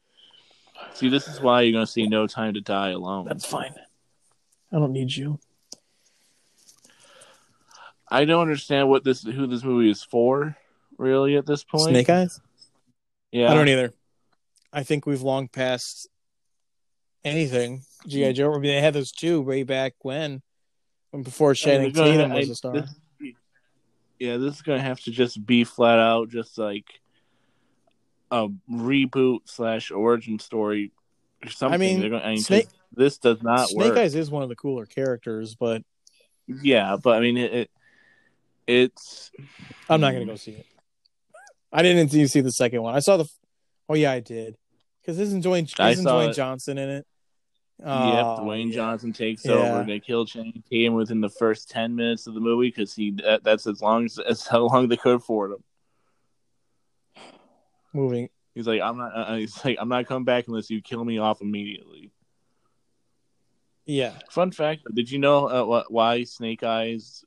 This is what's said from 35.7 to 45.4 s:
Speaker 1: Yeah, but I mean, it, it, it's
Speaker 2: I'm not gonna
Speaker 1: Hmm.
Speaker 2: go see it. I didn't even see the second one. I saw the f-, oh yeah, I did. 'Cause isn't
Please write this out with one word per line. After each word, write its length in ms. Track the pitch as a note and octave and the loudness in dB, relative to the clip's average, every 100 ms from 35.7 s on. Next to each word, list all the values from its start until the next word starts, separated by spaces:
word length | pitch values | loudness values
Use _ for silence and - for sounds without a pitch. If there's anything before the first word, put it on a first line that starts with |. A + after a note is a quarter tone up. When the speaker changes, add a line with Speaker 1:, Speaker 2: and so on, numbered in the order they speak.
| A2+ - _ _ _ _ _ - | -4 -8 _ _ _ _ _ -14
Speaker 1:
Yeah, 500 | C3 C#3 A#2+ G2 G2 | -2 2 4 4 0
but 160 | B2+ A2+ | 2 4
I 20 | |
mean, 180 | A#2+ B2 | 2 0
it, 160 | A#2+ | -2
it, 180 | A#2+ A2+ _ _ _ _ _ _ _ _ _ - | -4 -6 _ _ _ _ _ _ _ _ _ 0
it's 640 | B2 B2+ - - - - - C#3 - - - - | 4 4 0 -20 -20 -20 -20 -20 -20 -20 -12 0
Speaker 2:
I'm 120 | D#3 | 2
not 120 | C#3+ | 2
gonna 120 | B2+ A2+ | 0 -6
Speaker 1:
Hmm. 60 | |
Speaker 2:
go 40 | G#2+ | -10
see 140 | - | -16
it. 120 | G#2+ - _ _ _ _ _ _ E5+ G5+ _ _ | -20 -20 _ _ _ _ _ _ -20 -20 _ _
I 120 | C#3+ | 2
didn't 260 | F3 F3 D#3 D3+ | 4 6 4 4
even 120 | C#3+ | 4
see 140 | D3 | 4
the 100 | C3 | 2
second 300 | - B2 A#2+ | 2 0 0
one. 140 | A2+ C3 | -2 0
I 40 | |
saw 180 | C#3+ F#3+ | 4 4
the 80 | D#3 | 2
f-, 140 | _ _ _ _ _ - | _ _ _ _ _ -2
oh 60 | D#3 | 2
yeah, 160 | D3 | 2
I 100 | B2+ | 0
did. 340 | A2+ A2+ A2 A2 _ _ _ _ - | -6 -12 -12 -16 _ _ _ _ -10
'Cause 140 | E3 | -6
isn't 240 | G#3 G3 | -4 -2